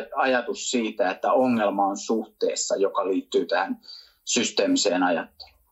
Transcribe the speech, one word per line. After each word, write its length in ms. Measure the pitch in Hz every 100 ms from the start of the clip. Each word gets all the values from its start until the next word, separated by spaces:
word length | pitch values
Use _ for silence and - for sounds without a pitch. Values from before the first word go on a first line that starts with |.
| - -
ajatus 540 | 135 127 120 - -
siitä, 400 | 123 110 - 92
että 220 | 95 113
ongelma 540 | 131 127 117 104 98 98
on 100 | 104
suhteessa, 800 | - 113 107 - - - - 98
joka 320 | 95 - -
liittyy 380 | 95 - 202 -
tähän 340 | - - - - - - _
systeemiseen 760 | - - 104 - 98 90 101 90
ajatteluun. 560 | 90 85 - - - _ _